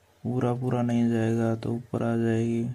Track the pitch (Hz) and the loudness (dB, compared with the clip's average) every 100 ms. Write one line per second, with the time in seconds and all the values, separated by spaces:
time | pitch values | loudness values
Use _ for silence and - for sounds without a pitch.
0 | _ _ 117 123 123 123 127 123 120 120 | _ _ -6 -2 -2 -2 -2 0 2 2
1 | 117 117 113 113 113 113 110 117 117 117 | 2 2 2 2 0 0 -2 -6 -4 -4
2 | 117 117 113 113 117 117 117 | -2 0 0 0 0 -2 -4